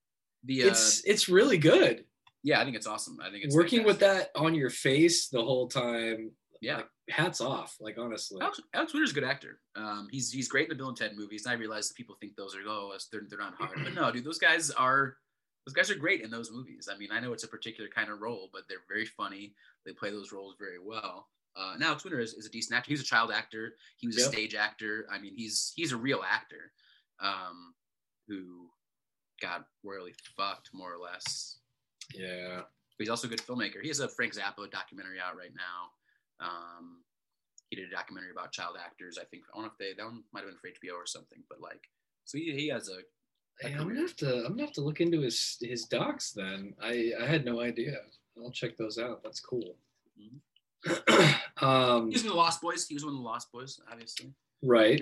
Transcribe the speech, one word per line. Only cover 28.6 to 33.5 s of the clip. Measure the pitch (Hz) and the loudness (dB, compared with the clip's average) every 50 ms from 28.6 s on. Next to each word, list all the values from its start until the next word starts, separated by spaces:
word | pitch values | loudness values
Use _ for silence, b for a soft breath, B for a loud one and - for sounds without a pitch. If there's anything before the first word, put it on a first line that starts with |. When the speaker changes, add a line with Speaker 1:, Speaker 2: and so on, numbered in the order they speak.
| 87 85 _ _ _ _ _ _ _ _ _ _ _ _ _ - | -20 -20 _ _ _ _ _ _ _ _ _ _ _ _ _ -10
Speaker 1:
got | - 90 87 87 - _ _ _ - | -8 -6 -6 -8 -10 _ _ _ -14
royally | 101 98 95 90 90 87 - - - - | -12 -12 -12 -12 -14 -16 -18 -20 -12 -6
fucked, | - 98 98 95 - - - - | -4 -4 -2 -4 -6 -12 -18 -18
more | 92 92 90 87 | -14 -12 -12 -12
or | 87 | -12
less. | 90 87 90 90 - - - - - - - - _ _ _ _ _ _ _ - - - - | -12 -12 -12 -10 -8 -8 -8 -8 -8 -10 -14 -18 _ _ _ _ _ _ _ -20 -20 -18 -14
Speaker 2:
Yeah. | 95 92 92 90 90 90 90 90 90 90 | -10 -10 -8 -8 -8 -8 -10 -10 -10 -12
Speaker 1:
But | - _ _ _ _ _ - | -14 _ _ _ _ _ -8
he's | 107 107 | -6 -4
also | 117 117 - 120 | -4 -4 -4 -6
a | |
good | 113 110 | -6 -8
filmmaker. | - - | -8 -6